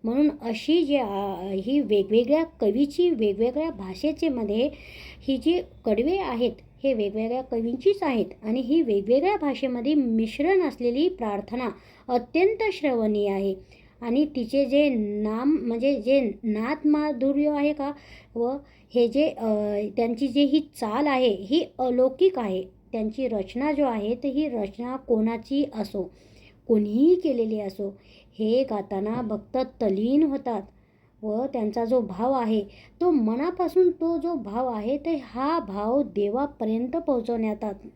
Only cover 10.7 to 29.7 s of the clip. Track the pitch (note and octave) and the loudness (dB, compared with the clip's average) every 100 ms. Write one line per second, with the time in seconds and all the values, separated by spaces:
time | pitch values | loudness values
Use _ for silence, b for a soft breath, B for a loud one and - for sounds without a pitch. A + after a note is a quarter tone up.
10.7 | - A#3+ B3 F4 F#4 A3+ G3+ G3+ A#3+ B3 | -2 -2 2 0 0 -4 -4 -4 -4 -6
11.7 | - B B B B3 A#3+ D#4+ F#4+ A4 A4 | -8 B B B -2 0 2 4 2 -2
12.7 | F#4+ D4 A#3+ A3 G#3 G3+ G3 G3 F#3+ B | 0 0 2 2 2 0 0 -2 -4 B
13.7 | B B B A#3 B3 D4 C4 A3+ C4+ C#4 | B B B -2 0 0 -2 -2 0 4
14.7 | C#4 D4 A#3+ G#3 G#3 G#3+ A3 C4 D#4 A#3+ | 4 4 2 -2 -2 -2 0 0 0 0
15.7 | A#3 C4+ C#4 G#3+ C#4 A#3+ - A3+ G#3+ A3+ | 0 0 0 2 2 2 -4 -4 -2 -2
16.7 | D4+ D4+ D4+ D4+ B3 C4+ C#4+ D4 D4 D4 | -2 2 2 2 0 0 2 0 2 0
17.7 | D4 C#4 C#4+ B B B A3+ A#3 C#4 b | 0 -6 -8 B B B -4 -4 -4 b
18.7 | b b B3 A#3 B3+ D4+ - A3+ G#3+ G#3 | b b 2 2 4 0 0 -2 0 0
19.7 | G#3 G#3 G3 A#3 A3+ C#4 A#3+ C#4+ D4 D4+ | -2 -2 -2 -2 0 0 2 4 2 -2
20.7 | - A3 A3 D4+ C4 B3+ F#3+ F#3+ D4 D5 | -8 -4 -2 0 2 2 0 0 0 0
21.7 | - B3+ B3 B3+ C4 F#4+ F#4+ A3 F#3 F#3 | -4 -2 2 2 4 2 4 -4 -4 -6
22.7 | - _ A3+ A3 A3 B3+ G#3+ F#3 A#3+ D4 | -14 _ -4 -4 -4 -4 -2 -4 -4 -2
23.7 | C#4+ C#4 A3 G#3 A#3+ C#4+ C4 D4+ A#3+ G3 | 2 0 0 -2 -2 -2 -2 -2 -2 -6
24.7 | G3+ A#3+ C4 - A3+ A3 A#3 A3+ C#4 C#4+ | -8 -10 -10 -2 0 2 -2 -4 -2 -2
25.7 | A3 G3+ G3+ F3+ b b b b b - | -4 -6 -6 -8 b b b b b 0
26.7 | A3 G#3 G#3+ D4+ F4+ D#4 B3 A3 G#3+ G3+ | 2 2 4 4 4 2 0 -2 -2 -6
27.7 | G3 G3+ G3+ b b b - A3 A#3+ C4 | -6 -8 -8 b b b -4 0 2 0
28.7 | G#3+ G3 F#3+ G#3 A3+ A3+ G#3 - B3+ B3+ | -2 -4 -4 -2 -4 -4 -6 -4 -4 -4